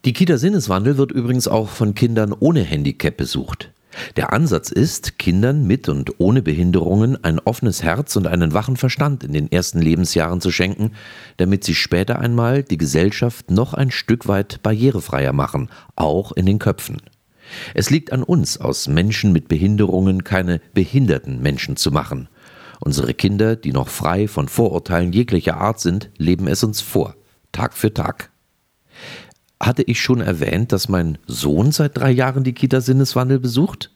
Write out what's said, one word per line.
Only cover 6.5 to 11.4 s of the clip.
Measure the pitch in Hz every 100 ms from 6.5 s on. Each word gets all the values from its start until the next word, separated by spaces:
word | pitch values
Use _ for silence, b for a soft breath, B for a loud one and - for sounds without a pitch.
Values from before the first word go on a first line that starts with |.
| 76 90 87 85 98 117 135
ein | 85 80
offenes | - 120 113 -
Herz | - 92 143
und | 104 82
einen | 87 82
wachen | 87 117 127
Verstand | 127 - 147 135
in | -
den | 73 73
ersten | 90 90 87
Lebensjahren | 80 82 85 87 82 90
zu | 90
schenken, | 85 90 98 107 B B B B
damit | -